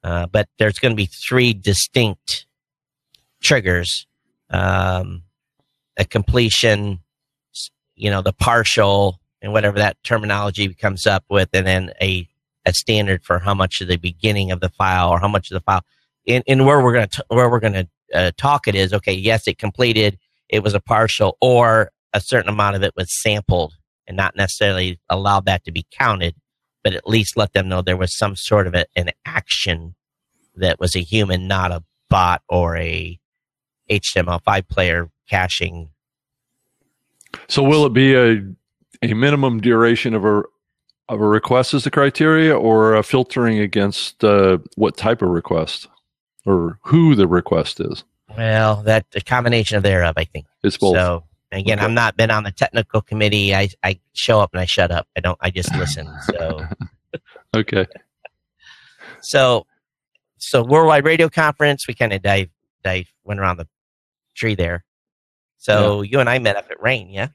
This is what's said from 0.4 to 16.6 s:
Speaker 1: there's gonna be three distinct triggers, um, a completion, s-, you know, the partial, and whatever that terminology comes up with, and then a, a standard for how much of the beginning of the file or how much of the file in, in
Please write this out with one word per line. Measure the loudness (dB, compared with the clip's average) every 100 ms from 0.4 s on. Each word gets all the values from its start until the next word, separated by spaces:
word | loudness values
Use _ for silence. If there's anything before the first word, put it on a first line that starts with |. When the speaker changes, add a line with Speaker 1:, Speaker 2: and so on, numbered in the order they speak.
| -2 _
Speaker 1:
there's | -2 0
gonna | -2
be | 0 -4 -6 -2
three | 2 2
distinct | 0 -2 -2 0 0 0 -2 -10 -10 _ _ _ _ _ _ _ _ _ _
triggers, | 0 0 2 -2 -2 -8 -12 _ _ _ _
um, | -2 0 0 0 -2 -6 -12 -16 _ _ _ _ _ _ -6
a | -2
completion, | -2 0 0 2 2 2 0 -2 -8 _ _ _ _ _
s-, | -18 -18 _ _ _
you | -2
know, | 0
the | -2
partial, | 0 2 2 2 2 2 4 0 -2 _ _
and | -2
whatever | 0 0 0
that | -2 -2
terminology | -4 -4 -2 -4 -4 -2 -4
comes | -2 -6 -2 0
up | 0 _
with, | 0 0
and | 0 0
then | 0 -2 -6
a, | -4 -4 -8 _ _ _
a | -4
standard | -2 -2 0 0 -2
for | -2 -2
how | -2
much | -2 -2 -4
of | -4
the | -4
beginning | -4 -4 -2 -2 -4
of | -4
the | -6
file | _ -2 0 0
or | 0
how | 0
much | -2 -4
of |
the | -8
file | -2 -2 -4 _ _ _ -4
in, | -2 2
in | 4